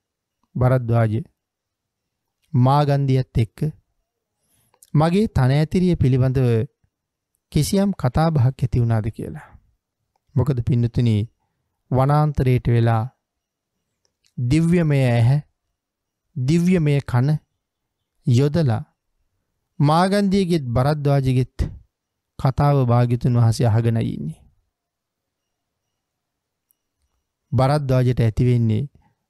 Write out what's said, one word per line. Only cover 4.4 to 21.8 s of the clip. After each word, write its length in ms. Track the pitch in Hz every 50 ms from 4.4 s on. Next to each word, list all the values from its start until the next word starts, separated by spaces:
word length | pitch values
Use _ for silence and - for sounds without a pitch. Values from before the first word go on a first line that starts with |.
| _ _ _ _ _ _ _ _ _ _ -
මගේ 340 | 143 156 170 175 202 220
තන 240 | 220 - 131 131 127
ඇතිරිය 440 | 139 147 160 - - 185 180 180 170
පිළිබඳව 520 | - - 127 131 131 127 131 127 135 127 120 117 110 113 - _ _ _ _ _ _ _ _ _ _ _ _ _ _ _ -
කිසියම් 380 | - 156 143 - 208 196 196 202 185
කතා 360 | - - 127 - 156 160 165
බහක් 280 | 156 143 117 131 135 -
ඇති 200 | 135 - - 123
වුණාද 280 | 117 117 117 110 104 117
කියලා. 380 | - - - - 156 151 - - - - _ _ _ _ _ _ _ _ _ _ _ _ _ _ -
මොකද 220 | 131 127 151 135 120 113
පින්නතුනි, 520 | - 139 120 117 113 - 135 120 117 107 104 107 - _ _ _ _ _ _ _ _ _ _ _ -
වනාන්තරයට 760 | 127 127 135 143 147 151 151 151 139 - 135 127 127 120 -
වෙලා 360 | 127 120 117 117 117 113 110 113 127 - _ _ _ _ _ _ _ _ _ _ _ _ _ _ _ _ _ _ _ _ _ _ _ _
දිව්‍යමය 640 | - 123 120 147 160 165 170 180 175 165 151 143 139
ඇහැ, 380 | 131 123 120 117 113 123 139 147 - _ _ _ _ _ _ _ _ _ _ _ _ _ _ _ _ _ -
දිව්‍යමය 580 | 139 127 135 165 170 170 180 185 175 151 147 143 143
කන 280 | - - - 120 131 147 151 151 _ _ _ _ _ _ _ _ _ _ _ _ _ _ _ _ -
යොදලා 560 | 123 117 120 143 147 147 175 160 127 110 110 151 - _ _ _ _ _ _ _ _ _ _ _ _ _ _ _ _ _ -
මාගන්දියගෙත් 840 | 143 147 156 170 185 196 196 202 202 196 190 202 190 165 175 165 135
භරද්වාජගෙත් 920 | 120 117 127 127 143 151 147 139 143 139 139 131 131 127 127 127 - _ - - - - -